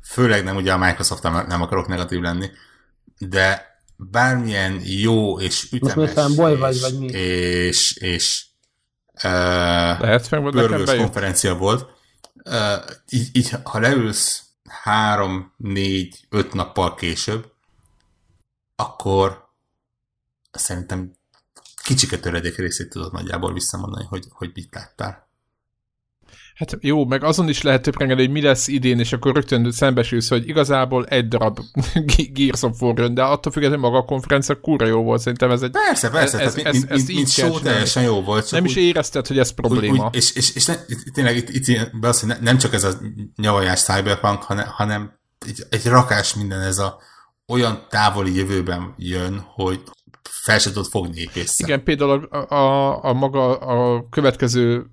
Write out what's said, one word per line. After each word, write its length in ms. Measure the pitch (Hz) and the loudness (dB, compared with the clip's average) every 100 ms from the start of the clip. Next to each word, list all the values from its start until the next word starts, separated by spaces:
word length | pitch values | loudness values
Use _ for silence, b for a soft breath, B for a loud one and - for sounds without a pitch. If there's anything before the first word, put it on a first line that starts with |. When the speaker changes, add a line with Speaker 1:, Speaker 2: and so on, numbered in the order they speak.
Speaker 1:
főleg 400 | - - 123 104 | -10 0 2 2
nem 120 | 95 95 | 0 -2
ugye 180 | 92 | 0
a 40 | 92 | 2
Microsoft 460 | 92 85 80 - | 2 2 -2 -2
nem, 220 | 85 82 87 | -2 -2 -2
nem 140 | 87 | -2
akarok 260 | 85 95 90 | -2 -2 -2
negatív 320 | 90 87 90 | -4 -4 -4
lenni, 260 | 87 87 95 b b b b b _ _ 95 | -2 -4 -6 b b b b b _ _ -4
de 360 | 95 95 98 - _ _ _ | 0 2 0 -6 _ _ _
bármilyen 800 | 95 107 127 127 117 101 95 95 | -6 0 2 2 0 -2 -2 -4
jó 560 | 92 95 110 113 107 90 | -6 0 2 2 2 -2
és 280 | 92 - - | -2 -4 -6
Speaker 2:
Most 120 | 123 | -2
Speaker 1:
ütemes 120 | 135 - 156 | -2 0 0
Speaker 2:
miután 300 | 151 147 147 | 2 2 4
baj 220 | 165 147 | 4 4
vagy, 160 | 131 127 | 2 0
Speaker 1:
és, 60 | |
Speaker 2:
vagy 180 | 127 131 | -2 -6
mi? 60 | 131 | -6
Speaker 1:
és, 920 | 95 92 90 90 90 90 87 - - | -4 -2 0 0 0 0 0 0 -2
és, 480 | 95 87 - - - _ _ _ _ _ _ _ | -4 -2 -2 -4 -8 _ _ _ _ _ _ _
ö, 40 | - | -2
Speaker 3:
Lehet, 1040 | 90 90 90 87 85 85 87 113 117 120 | 0 2 2 2 2 2 0 2 0 0
meg 100 | 156 | -2
volt 120 | 143 | 0
nekem 160 | 127 117 | 2 2
Speaker 1:
pörgős 160 | 107 95 | 2 0
Speaker 3:
bejött. 160 | 131 | 2
Speaker 1:
konferencia 540 | 110 - 98 90 101 90 | 0 -2 -2 0 0 0
volt. 280 | 95 113 131 b b b - _ | 0 0 -2 b b b -20 _
Ö, 300 | - 120 104 101 - - _ | -6 -2 -2 -2 -6 -20 _
így, 200 | 127 - | -2 0
így, 160 | 127 123 - | 0 0 -2
ha 160 | - 113 | -6 0
leülsz 640 | 117 139 110 104 - - - _ _ - | 2 2 0 0 -2 -2 -8 _ _ -12
három, 680 | - 110 107 104 95 95 92 _ | -2 2 2 0 0 -4 -8 _
négy, 680 | 107 98 98 95 90 - _ | -6 -4 -2 -2 -4 -10 _
öt 240 | 107 95 | -4 -2
nappal 420 | 92 87 - 87 - | -4 -4 -2 -2 -2
később, 500 | 90 82 - 110 113 _ _ _ _ _ _ _ _ _ _ _ _ _ | -6 -4 -6 -6 -8 _ _ _ _ _ _ _ _ _ _ _ _ _
akkor 720 | 107 - - 98 95 92 _ _ _ _ _ _ _ _ _ _ _ | -10 -8 -2 2 0 -2 _ _ _ _ _ _ _ _ _ _ _
szerintem 600 | - - 87 90 95 92 _ _ _ _ - - - | -6 -4 -4 -8 -8 -8 _ _ _ _ -20 -20 -10
kicsike 340 | - 131 123 90 | -2 -2 -2 -6
töredék 380 | 90 85 82 - | -6 -6 -6 -6
részét 320 | 92 - 87 | -6 -6 -10
tudod 240 | - 85 | -10 -10
nagyjából 400 | 85 87 87 90 | -10 -8 -6 -6
visszamondani, 520 | 90 - 92 95 98 - | -6 -6 -6 -10 -10 -10
hogy, 140 | 95 - | -12 -12
hogy 200 | _ 90 | _ -14
mit 220 | - 85 - | -14 -16 -18
láttál. 540 | - _ 101 101 _ _ _ _ _ _ _ _ _ _ _ b b b | -18 _ -12 -12 _ _ _ _ _ _ _ _ _ _ _ b b b
Speaker 3:
Hát 220 | 160 - | -10 -4
jó, 260 | 139 151 135 | 0 2 2
meg 180 | 131 | 0
azon 260 | 147 160 170 | 2 2 2
is 120 | 147 | 0
lehet 200 | 180 131 | 2 2
töprengeni, 400 | 127 135 135 131 | 2 0 0 2
hogy 100 | 131 | 2
mi 100 | 147 | 2
lesz 260 | 143 127 - | 2 2 2
idén, 320 | 139 127 120 | 0 2 2
és 140 | 117 | 0
akkor 200 | 127 139 | 0 2
rögtön 380 | 139 135 123 120 | 2 2 2 2
szembesülsz, 580 | 117 139 127 117 120 113 | 2 2 2 2 0 0
hogy 180 | 123 117 | 0 0
igazából 580 | 156 139 139 127 131 123 | 0 2 2 2 0 0
egy 220 | 135 117 | 0 0
darab 320 | 113 110 107 - - | 0 0 -2 -8 -4
<laughs> 280 | 131 170 151 - | -2 0 4 4
Ge-, 160 | 147 | 2
Gears 280 | 135 139 117 | 2 0 2
of 200 | 123 117 | -2 0
War 180 | 123 117 | 0 2
jön, 140 | 120 | 0
de 100 | 120 | 2
attól 280 | 131 143 - | 2 2 0
függetlenül 340 | 156 143 147 123 | 0 0 2 2
maga 120 | 127 | 2
a 80 | 120 | 0
konferencia 540 | 135 - 139 139 143 | -4 0 0 2 -4
kurva 260 | - 151 113 | 0 2 4
jó 180 | 113 | 2
volt, 180 | 113 117 | 2 0
szerintem 300 | 117 123 127 | 0 0 2
ez 100 | 123 | 2
egy 100 | 127 | 0
Speaker 1:
Persze, 380 | - 415 311 120 | 0 2 2 0
persze, 300 | 135 147 170 | 2 2 2
Speaker 3:
ez, 140 | 135 | 0
Speaker 1:
tehát 20 | 113 | 0
Speaker 3:
ez, 0 | |
Speaker 1:
mint, 120 | 151 | 0
Speaker 3:
ez, 60 | 135 | 2
Speaker 1:
mint, 120 | 135 | 2
Speaker 3:
ez 160 | 143 131 | 0 0
Speaker 1:
mint 20 | 143 | 0
Speaker 3:
így 160 | 131 - | 2 2
kell 100 | 131 | 2
Speaker 1:
show 20 | |
Speaker 3:
csinálni. 160 | 160 139 | 0 0
Speaker 1:
teljesen 340 | 110 104 - | 0 0 2
jó 180 | 123 104 | 2 2
volt, 220 | 98 107 | 0 0
csak 80 | 107 | 0
Speaker 3:
Nem 140 | 160 180 | 0 0
is 100 | 131 | 2
Speaker 1:
úgy, 80 | |
Speaker 3:
érezted, 440 | 175 175 147 147 127 | 2 2 -2 -4 -2
hogy 120 | 135 | 2
ez 100 | 127 | 0
Speaker 1:
úgy, 60 | - | 0
Speaker 3:
probléma. 500 | 120 123 107 131 127 | 0 2 4 2 2
Speaker 1:
úgy, 100 | 123 | 0
és, 200 | 127 - | 0 2
és, 200 | 123 - | -2 0
és 100 | - | 0
ne, 80 | - - | 0 -4
itt, 160 | 113 - | -10 -8
tényleg 220 | - 127 120 | 0 2 2
itt, 140 | - | -2
itt 180 | 127 131 | -2 2
ilyen, 300 | 120 117 113 | 2 0 -2
be 60 | 117 | 0
az, 120 | 120 | 2
hogy 100 | 110 | 0
ne, 80 | 110 | -2
nem 160 | 117 131 | 4 4
csak 160 | 123 | 4
ez 100 | 107 | 2
a 100 | 95 92 107 104 104 - | 0 -2 -8 -10 -14 -2
nyavajás 460 | 104 101 95 90 | 2 2 2 2
Cyberpunk, 600 | - 98 98 98 107 101 | 2 2 2 2 2 0
hanem, 220 | - 98 104 | -4 -6 -6
hanem 520 | - 104 107 104 _ _ _ - | -2 -2 -2 -6 _ _ _ -14
egy, 180 | 107 - | -14 -6
egy 160 | 107 110 | -2 4
rakás 500 | 127 123 104 101 107 | 4 4 2 0 -2
minden, 260 | 104 95 | -4 -4
ez 180 | 95 95 | -2 -2
a 180 | 98 - b b b _ _ | -2 -6 b b b _ _
olyan 380 | 120 120 107 - | 0 0 -2 -4
távoli 460 | 107 104 101 95 92 | 2 2 2 -2 0
jövőben 580 | 95 98 87 87 90 - | 0 -2 -2 -6 -8 -10
jön, 420 | 87 90 90 98 | -6 -4 -4 -6
hogy 420 | 85 - 95 92 - - _ - - | -10 -6 -4 -4 -8 -20 _ -20 -10
fel 300 | - - 107 | -6 2 2
se 100 | 101 | 2
tudod 160 | 98 92 | -2 -4
fogni 340 | 107 87 85 | -4 -4 -8
éppen. 220 | 85 - 87 - | -8 -6 -2 -2
Speaker 3:
Igen, 260 | 165 139 | 0 -2
például 400 | - 147 143 139 | 0 0 2 2
a, 320 | - 143 135 143 | -2 -10 -2 2
a, 480 | 135 139 139 139 | 4 4 2 0
a 100 | 143 | 0
maga, 440 | 127 139 135 127 127 | 0 2 2 2 0
a 500 | 131 120 123 120 117 | 0 0 2 0 -2
következő 760 | - 143 131 127 120 120 120 - | 2 2 2 0 2 2 2 -4